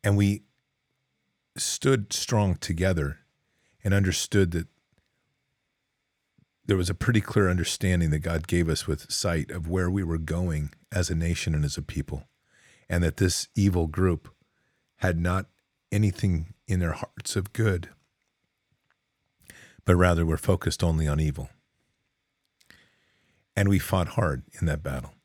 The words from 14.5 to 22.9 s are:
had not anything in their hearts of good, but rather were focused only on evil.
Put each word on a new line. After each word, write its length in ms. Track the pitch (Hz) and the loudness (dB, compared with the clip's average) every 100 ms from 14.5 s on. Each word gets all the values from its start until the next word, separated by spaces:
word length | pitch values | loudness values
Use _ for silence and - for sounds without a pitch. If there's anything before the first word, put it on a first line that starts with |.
| _ _ _ _ _ | _ _ _ _ _
had 240 | 92 82 | -2 0
not 260 | 85 90 80 _ _ _ _ | 0 -2 -4 _ _ _ _
anything 640 | 101 104 - 101 90 80 - - | 0 0 0 0 -2 -4 -14 -6
in 120 | 92 | -2
their 140 | 85 | -2
hearts 420 | 85 - - - - | -4 -10 -12 -6 -6
of 180 | 95 | -6
good, 360 | - 113 90 87 - _ _ _ _ _ _ _ _ _ _ _ _ _ _ _ - - - - | -2 0 0 -6 -18 _ _ _ _ _ _ _ _ _ _ _ _ _ _ _ -20 -20 -8 4
but 100 | 90 | 6
rather 280 | 90 85 | 6 6
were 140 | 82 78 | 2 0
focused 460 | - 90 - - | 2 0 0 -2
only 240 | 85 80 78 | 0 2 2
on 120 | 71 | 0
evil. 300 | 78 69 - _ _ _ _ _ _ _ _ _ _ _ _ - _ | 0 -4 -10 _ _ _ _ _ _ _ _ _ _ _ _ -20 _